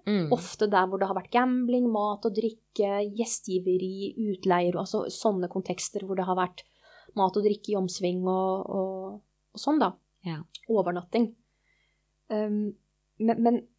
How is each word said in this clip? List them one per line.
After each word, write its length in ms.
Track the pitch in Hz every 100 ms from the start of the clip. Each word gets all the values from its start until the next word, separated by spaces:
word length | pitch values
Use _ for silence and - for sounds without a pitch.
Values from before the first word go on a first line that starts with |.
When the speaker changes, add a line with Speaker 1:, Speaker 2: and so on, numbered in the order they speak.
| -
Speaker 1:
Mm. 240 | 208 156
Speaker 2:
Ofte 380 | 196 180 - 214
der 180 | 202 185
hvor 120 | 190
det 80 | 190
har 60 | 190
vært 140 | -
gambling, 580 | 240 254 254 240 247 240
mat 360 | 214 208 208 226
og 80 |
drikke, 840 | 202 226 226 _ - 202 202 208 202
gjestgiveri, 1000 | 226 - - 185 185 180 185 190 196 -
utleier, 560 | 214 185 185 175 175
altså 320 | 175 185 214 -
sånne 400 | - 220 190 175
kontekster 520 | 190 - 180 - 208
hvor 100 | 190 190
det 100 | 185
har 100 | 185
vært 260 | 180 - - _ _ - - -
mat 180 | 190
og 80 | 214
drikke 280 | 202 208 -
i 40 | 208
omsving 460 | 185 - 180 180 185
og, 380 | 185 190 190 -
og, 540 | 196 190 190 190 208 - _ _
og 40 | -
sånn 200 | - 302
da. 120 | 202 - _ _
Speaker 1:
Ja. 200 | 180 156 165 - -
Speaker 2:
Overnatting. 680 | 220 175 175 175 226 233 - _ _ _ _ _ _ _ _ -
Ehm, 440 | 214 214 208 208 - _ _ _ -
men, 240 | 226 226
men, 240 | 233 240 -